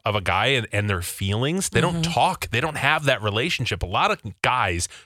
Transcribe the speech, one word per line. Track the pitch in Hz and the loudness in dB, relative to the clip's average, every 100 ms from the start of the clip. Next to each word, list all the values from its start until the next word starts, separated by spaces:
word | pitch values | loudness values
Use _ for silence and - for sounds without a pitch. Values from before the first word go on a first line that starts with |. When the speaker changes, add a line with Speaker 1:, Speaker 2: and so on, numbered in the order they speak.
Speaker 1:
of | - 104 | -2 0
a | |
guy | 92 92 117 | 0 2 2
and, | 135 110 | 0 0
and | 104 104 | -2 0
their | 95 | 0
feelings. | 87 - 98 104 135 180 185 | -2 -4 -2 0 0 -2 0
They | - | 2
don't | 175 170 | 2 0
Speaker 2:
Mm-hmm. | 165 | 0
Speaker 1:
talk. | 165 156 180 - | 2 2 0 -4
They | 113 | -2
don't | 156 147 | -2 0
have | 135 156 | 0 2
that | 143 123 | 2 0
relationship. | 104 104 156 160 120 95 | 0 0 0 -2 -2 -4
A | 90 | -2
lot | 107 190 | 0 0
of | 202 110 - | 0 -6 -2
guys | 127 123 104 87 - - | 0 2 0 0 -4 -10